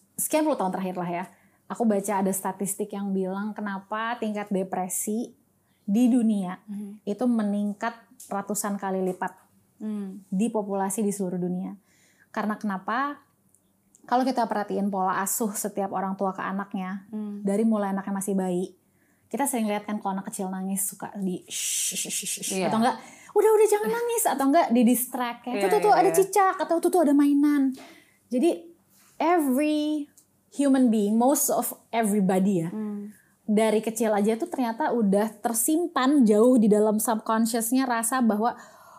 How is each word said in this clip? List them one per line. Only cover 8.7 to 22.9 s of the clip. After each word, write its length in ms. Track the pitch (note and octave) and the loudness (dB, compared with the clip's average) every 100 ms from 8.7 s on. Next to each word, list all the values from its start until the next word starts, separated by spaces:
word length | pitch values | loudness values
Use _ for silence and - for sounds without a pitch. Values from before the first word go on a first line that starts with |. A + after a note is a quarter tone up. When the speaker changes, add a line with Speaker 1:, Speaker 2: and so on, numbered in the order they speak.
| G3+ | -4
Speaker 1:
kali 240 | F#3+ F#3+ | -4 -2
lipat 300 | F#3 F#3 F#3 - _ _ _ - | -2 -4 -6 -10 _ _ _ -12
Speaker 2:
Hmm. 440 | G#3+ G#3 G3 G3 - | -8 -8 -8 -12 -6
Speaker 1:
di 200 | F#3+ A#3 | -2 0
populasi 540 | A3+ G3+ G3 F#3+ F#3+ | -2 -4 -2 -2 -2
di 80 | G3+ | -2
seluruh 300 | G3 F#3 F3+ | -2 -4 -4
dunia. 340 | F3+ F3+ F#3+ G3+ _ _ _ _ _ | -4 -4 -8 -12 _ _ _ _ _
Karena 240 | - G#3 G#3 | -6 -6 -4
kenapa? 600 | G#3+ F#3+ G3 A3+ C#4+ C#4+ _ _ _ _ _ _ _ _ | -6 -6 -4 -4 -4 -6 _ _ _ _ _ _ _ _
Kalau 180 | - B3 | -2 0
kita 220 | C4 B3+ | 2 0
perhatiin 420 | A3+ G#3+ G3+ G3 G3+ | -2 -2 -4 -2 -2
pola 300 | F#3+ F#3 F#3 | 0 0 0
asuh 320 | G3 - A3+ | -2 -2 -4
setiap 380 | G#3 G#3 G#3 F#3+ | -4 -6 -4 -4
orang 220 | F#3 F#3+ | -4 -4
tua 160 | G3 G3 | -2 -4
ke 120 | F#3 | -4
anaknya, 680 | F#3 F#3+ G3 G3 F#3 G3 - | -6 -6 -6 -6 -6 -8 -10
Speaker 2:
Hmm. 320 | G#3+ G#3 G3+ | -10 -10 -6
Speaker 1:
dari 220 | G3+ G3+ | -2 0
mulai 260 | A3+ G#3+ G3 | 2 2 0
anaknya 240 | G3 G3 G3 | -4 -4 -6
masih 180 | G3 | -2
bayi, 400 | F#3+ F#3 F3+ F#3 - _ _ _ _ _ | -2 0 -2 -4 -10 _ _ _ _ _
kita 180 | A#3 C4+ | -4 -2
sering 200 | B3 A3 | -2 -2
lihat 180 | G#3 | -4
kan 140 | G#3 G#3+ | -4 -6
kalau 160 | G3+ | -4
anak 140 | F#3+ G3 | -6 -6
kecil 180 | - F#3 | -6 -6
nangis 340 | F#3 F#3+ F#3+ | -6 -6 -4
suka 260 | - - - G#3 | -6 -8 -12 -6
di 260 | F#3+ F3+ | -6 -6
shh, 500 | - - - - - F#3 | -8 -8 -4 -4 -4 -6
shh, 140 | - | -6
shh, 140 | - F#3+ - | -6 -6 -8
shh, 80 | F#3 F#3+ | -6 -4
Speaker 2:
Iya. 120 | E3+ | -2
Speaker 1:
atau 100 | A3 | 0
enggak, 200 | A#3+ | 0